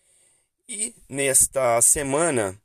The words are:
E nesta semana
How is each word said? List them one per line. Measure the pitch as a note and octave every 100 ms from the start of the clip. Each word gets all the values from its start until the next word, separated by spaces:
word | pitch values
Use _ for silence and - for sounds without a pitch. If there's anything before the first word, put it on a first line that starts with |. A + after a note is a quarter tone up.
| _ _ _ _ _ _ -
E | G3+ - - -
nesta | C3+ C#3 C3 - C3+ B2+ A#2
semana | - D#3+ C#3 C#3+ E3+ B2+ G2 G2